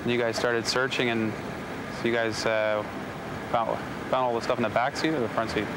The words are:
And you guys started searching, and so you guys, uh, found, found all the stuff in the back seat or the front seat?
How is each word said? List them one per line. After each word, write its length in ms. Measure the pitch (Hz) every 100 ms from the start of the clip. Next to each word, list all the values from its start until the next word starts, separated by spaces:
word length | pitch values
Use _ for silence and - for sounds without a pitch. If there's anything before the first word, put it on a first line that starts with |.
And 80 | 117
you 60 | 120
guys 180 | 117
started 300 | 113 123 117
searching, 440 | 113 127 131 - 123
and 240 | 117 110 107 - - - - - -
so 80 | 117
you 60 |
guys, 320 | 117 113 107
uh, 380 | - 110 107 107 104 - - - - - -
found, 260 | 123 110 113 - - -
found 160 | 131
all 80 | 127
the 80 | 117
stuff 160 | 107 123
in 60 |
the 60 | 113
back 260 | 107 127
seat 140 | 139 156
or 100 | 156
the 100 | 113
front 220 | - 110
seat? 160 | 107 101